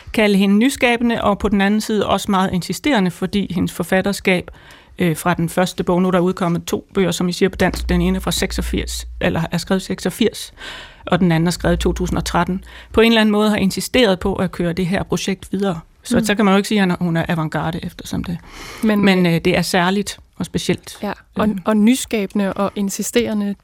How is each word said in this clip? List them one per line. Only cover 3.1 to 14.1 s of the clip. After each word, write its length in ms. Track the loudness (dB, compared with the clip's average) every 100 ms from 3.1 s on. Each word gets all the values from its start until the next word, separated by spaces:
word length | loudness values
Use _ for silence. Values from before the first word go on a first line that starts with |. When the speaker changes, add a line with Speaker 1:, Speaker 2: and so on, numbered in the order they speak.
Speaker 1:
fordi 420 | -2 -4 -2 -2
hendes 200 | -2 -4
forfatterskab, 800 | -4 -2 0 0 -2 0 -2 -2 -14 -20 -20 -14 -2
øh, 160 | -2 0
fra 160 | -2
den 160 | 0 -2
første 340 | 0 -2 -2
bog, 180 | 0 2
nu 60 | 2
er 40 |
der 80 | 2
udkommet 460 | 2 0 -2 -2 -4
to 220 | -6 -4
bøger, 180 | -2 0
som 180 | 0 -2
I 20 |
siger 180 | 0 0
på 60 | 2
dansk, 340 | 0 0 0
den 120 | 0
ene 140 | 2 0
er 40 |
fra 120 | -2
seksogfirs, 760 | -2 -2 -4 -4 -4 -4 -8 -12 -4
eller 200 | -2 -2 -2
er 60 | -4
skrevet 240 | -2 -2
seksogfirs, 720 | -4 -6 -6 -2 -2 -2 -12 -16 -18 -16 -18 -18 -2
og 140 | 2
den 120 | 2
anden 160 | 2 2
er 40 |
skrevet 240 | 0 0 0
i 40 |
to 140 | 0
tusind 240 | -2 -2 -2
og 80 | -2
tretten, 380 | -2 -2 -4 -8 -20 -2
på 80 | 4
en 100 | 4
eller 100 | 6
anden 100 | 4
måde 180 | 4 2
har 80 | 2
insisteret 640 | 0 -2 0 2 4